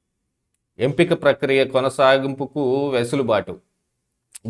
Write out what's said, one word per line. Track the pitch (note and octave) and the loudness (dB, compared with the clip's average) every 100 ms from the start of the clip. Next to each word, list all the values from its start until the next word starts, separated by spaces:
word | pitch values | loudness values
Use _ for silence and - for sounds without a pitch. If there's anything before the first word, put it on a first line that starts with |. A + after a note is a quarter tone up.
| _ _ _ _ _ _ _ - | _ _ _ _ _ _ _ -4
ఎంపిక | B2+ C#3+ F3 E3 | -2 0 0 2
ప్రక్రియ | D3 C3+ C3+ C3+ | 0 0 0 0
కొనసాగింపుకు | B2+ C3 C3 - C3 C3+ C3+ C3+ C3+ D3 C3 C3 C#3+ | 2 0 -2 2 4 4 0 -6 -8 -4 -2 -2 0
వెసులుబాటు. | B2+ A#2+ C#3+ A#2 G#2 F#2 F2 _ _ _ _ _ _ _ - | -2 -2 -2 0 0 -2 -12 _ _ _ _ _ _ _ -14